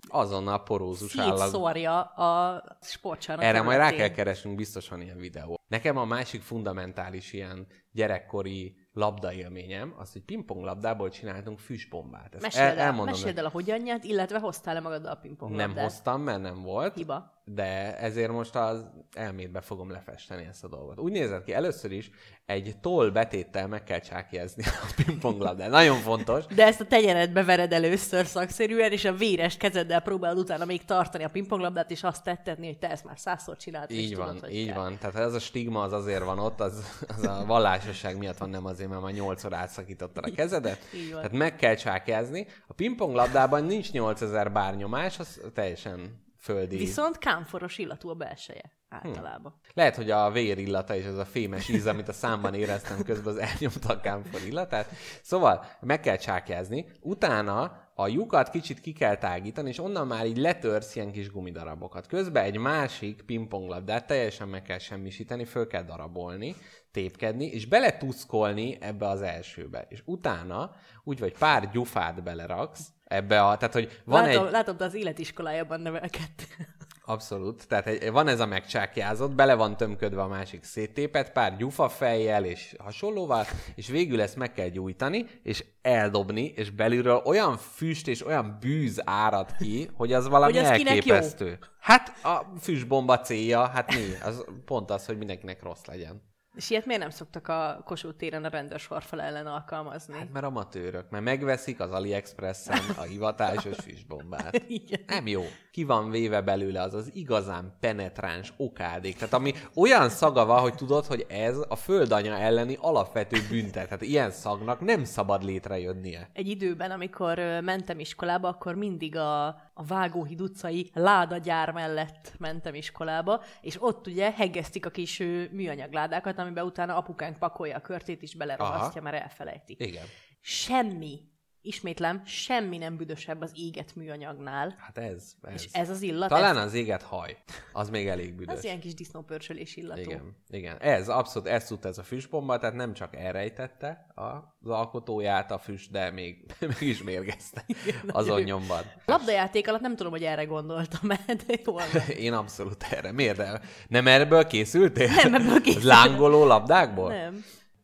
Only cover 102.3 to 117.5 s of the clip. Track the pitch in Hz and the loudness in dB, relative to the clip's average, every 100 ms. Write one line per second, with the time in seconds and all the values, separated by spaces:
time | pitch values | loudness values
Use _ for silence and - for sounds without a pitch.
102.3 | - 95 95 - - 101 95 85 101 107 | -8 -8 -6 -4 -4 -2 -6 -8 -4 -2
103.3 | - 104 104 101 - - 78 - 76 82 | 0 0 -2 -4 -8 -12 -16 -14 -14 -10
104.3 | 85 82 240 240 226 - 190 - 190 113 | -10 -2 -2 -2 -10 -6 -8 -4 -4 -2
105.3 | 98 87 - _ - 147 117 110 113 113 | -2 -4 -10 _ -6 2 2 2 0 2
106.3 | 104 98 98 98 92 95 104 110 196 147 | 2 2 0 0 -2 -4 -4 -8 -8 0
107.3 | 110 98 87 92 - 117 104 95 95 95 | 0 0 -6 -10 -4 -2 -2 -6 -6 -6
108.3 | 85 - - 139 - 87 87 95 90 113 | -6 -8 -6 -6 -4 -6 -4 -6 -6 0
109.3 | 127 135 - - - 214 240 127 - 156 | 2 2 -4 -4 4 8 8 6 4 4
110.3 | 127 110 123 127 - 131 143 - 127 - | 6 8 8 6 2 2 2 2 -4 -4
111.3 | 101 113 131 151 113 - 196 127 107 104 | -2 -2 -2 -4 -4 2 4 6 4 2
112.3 | 104 110 117 120 135 165 139 95 113 101 | 0 4 4 2 -2 2 2 2 -2 0
113.3 | 113 104 113 104 95 92 101 110 147 113 | 0 0 -2 -4 -6 -6 -6 0 2 2
114.3 | - 107 101 110 123 185 220 120 - 98 | -2 -4 -2 -2 -2 2 2 0 -2 2
115.3 | 98 98 95 98 95 90 92 92 82 85 | 2 0 -4 -4 -6 -4 -6 -8 -12 -12
116.3 | - 196 202 185 165 185 190 185 - 175 | -8 -6 -4 -4 -4 -6 -6 -8 -4 -2
117.3 | 170 175 | 0 -2